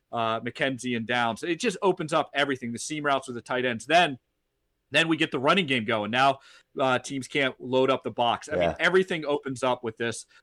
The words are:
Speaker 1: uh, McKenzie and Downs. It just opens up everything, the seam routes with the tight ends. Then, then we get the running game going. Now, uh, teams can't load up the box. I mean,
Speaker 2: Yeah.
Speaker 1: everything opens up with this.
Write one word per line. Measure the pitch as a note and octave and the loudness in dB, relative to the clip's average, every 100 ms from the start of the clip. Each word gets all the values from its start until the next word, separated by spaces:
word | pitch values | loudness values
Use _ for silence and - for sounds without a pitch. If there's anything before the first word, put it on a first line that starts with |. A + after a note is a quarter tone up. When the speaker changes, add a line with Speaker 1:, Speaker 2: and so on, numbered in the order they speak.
| _ | _
Speaker 1:
uh, | A#2 A2+ A2+ | -4 -2 -2
McKenzie | A#2+ - C#3 B2 B2 A#2 | -6 -4 -4 -4 -4 -4
and | |
Downs. | A2+ B2 A#2 A2 | -2 0 0 -2
It | E3+ E3 | -4 -4
just | A#3+ F3+ | -4 0
opens | G3 F3+ D#3 | 0 0 0
up | D#3+ - | 0 0
everything, | C#3+ C#3+ C3 A#2+ | 0 0 -2 -6
the | A#2 | -8
seam | - D3+ | -8 -4
routes | D3 C3+ C3 | 0 0 -2
with | |
the | A#2+ | -10
tight | - B2+ | -4 -2
ends. | B2+ A#2 - | 0 -2 2
Then, | E3 E3 B2+ _ _ _ _ _ _ _ | 4 4 0 _ _ _ _ _ _ _
then | C#3+ E3 | 0 2
we | D#3 | 2
get | D#3 | 0
the | C#3+ | 0
running | C#3 F#3 D3 | 2 2 2
game | B2+ | 0
going. | A2 A2+ G#2 | 0 -2 0
Now, | B2 C#3 C3 - - _ C3+ | 2 4 2 -6 -20 _ -2
uh, | C3 B2 | 2 2
teams | - C#3 B2+ | -2 -8 -4
can't | D3 C3+ - | 0 0 -2
load | B2+ C3 C3 | 0 2 4
up | - | 2
the | A#2+ | -2
box. | A2 A#2+ G#2+ - | 0 0 0 -2
I | |
mean, | E3+ | 0
Speaker 2:
Yeah. | E2 D#2+ | 0 0
Speaker 1:
everything | E3+ F#3 F#3 E3+ | 2 2 2 -2
opens | D3 D3 C#3 B2+ | -2 -4 -4 -2
up | C3 B2 | -2 -2
with | A#2 - | -4 -4
this. | A#2 A2 - - | -4 -6 -12 -20